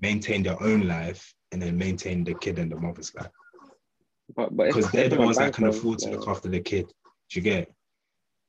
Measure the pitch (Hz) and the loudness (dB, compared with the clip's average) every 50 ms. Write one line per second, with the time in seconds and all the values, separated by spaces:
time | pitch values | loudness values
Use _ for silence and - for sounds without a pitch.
0 | 98 104 101 107 107 - 107 98 95 92 90 - 101 110 110 107 98 87 85 82 | -2 0 0 0 0 -2 0 0 0 0 -2 0 2 4 4 4 4 2 0 -2
1 | 82 85 92 - - - - _ _ - - 92 90 85 87 87 92 95 92 90 | -4 -6 -8 -10 -14 -20 -20 _ _ -10 -8 -4 -4 -2 -2 0 0 -2 -2 -4
2 | - 95 90 87 85 85 82 - - 101 85 85 85 80 80 80 85 85 85 - | -4 -4 -2 -2 -2 -2 -4 -4 -4 -4 -2 -2 -4 -4 -4 -4 -6 -6 -6 -8
3 | - - - - - - _ _ - - - - - - - _ _ _ _ _ | -12 -14 -12 -12 -12 -14 _ _ -20 -20 -20 -20 -20 -20 -20 _ _ _ _ _
4 | _ _ _ _ _ - - - 113 - - - 107 - - 113 104 95 - 123 | _ _ _ _ _ -12 -6 -4 -4 -2 0 2 2 4 4 4 2 2 4 4
5 | 131 127 127 123 120 117 113 123 139 139 131 117 110 107 107 - 117 113 110 107 | 4 4 4 4 4 4 4 4 2 2 2 2 2 2 2 2 0 -2 -2 -2
6 | 110 107 107 107 107 107 95 - - 92 92 87 85 - 101 95 87 - - _ | -4 -6 -6 -6 -4 -4 -4 -4 -4 -2 -2 -2 -2 0 -2 -2 -2 -2 -8 _
7 | _ _ _ _ _ - - 185 180 208 - 180 165 - _ _ _ _ _ _ | _ _ _ _ _ -8 -6 -2 0 2 2 0 -2 -4 _ _ _ _ _ _
8 | _ _ _ _ _ _ _ _ _ | _ _ _ _ _ _ _ _ _